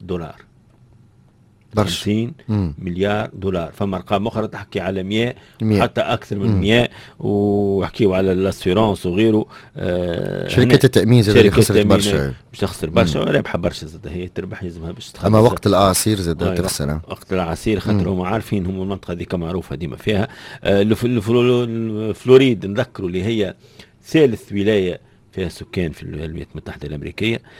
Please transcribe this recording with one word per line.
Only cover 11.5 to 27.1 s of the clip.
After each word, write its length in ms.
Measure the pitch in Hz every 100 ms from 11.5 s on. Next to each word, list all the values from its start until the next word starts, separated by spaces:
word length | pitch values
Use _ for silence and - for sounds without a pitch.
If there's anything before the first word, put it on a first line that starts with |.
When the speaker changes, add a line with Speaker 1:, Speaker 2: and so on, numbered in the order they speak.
| 104
Speaker 2:
خسرت 140 | 110 104
Speaker 1:
التأمين 200 | 101 98
Speaker 2:
برشا. 360 | 101 78 69 64 _
Speaker 1:
باش 80 | -
تخسر 300 | 98 - 80
برشا، 300 | 78 90 76
Speaker 2:
مم. 60 | 156
Speaker 1:
رابحه 320 | - - -
برشا 300 | 87 - 76
زاد، 200 | 80 85
هي 200 | 82 90
تربح 360 | - 92 -
يلزمها 280 | 90 85 82
باش 200 | 87 -
تخسر. 160 | - 98
Speaker 2:
أما 120 | 107
وقت 280 | 117 - -
الأعاصير 520 | 92 98 90 110 104
زاد 240 | 85 80
Speaker 1:
أيوة. 120 | 95 87
Speaker 2:
تخسر. 440 | 90 - 71 78 -
Speaker 1:
وقت 260 | - -
الأعاصير 460 | 92 85 82 110 101
خاطر 180 | 107 104
Speaker 2:
مم. 100 | 92
Speaker 1:
هما 200 | 95 90
عارفين، 380 | 110 - 104 90
هم 160 | 95
المنطقة 320 | 95 95 -
ذيك 220 | 87 87 92
معروفة 400 | 82 90 - 69
ديما 200 | 80 60
فيها. 320 | - 104 113 - - -
آه، 180 | - 98
الف-، 240 | 107 110 120
الفلو-، 580 | 120 101 120 123 123
الفلوريد 1000 | 120 113 113 107 110 98 123 131 135 104 95
نذكروا 420 | 104 120 - 92
اللي 160 | 90
هي 320 | 98 113 92 - _ - - _
ثالث 480 | - 160 143 107 -
ولاية 600 | 101 98 107 92 82 _ _ _
فيها 180 | - 87
سكان 420 | - - - 85
في 120 | 73
الولايات 440 | - 76 80 80 69
المتحدة 360 | 76 - - 73
الأمريكية. 540 | 73 71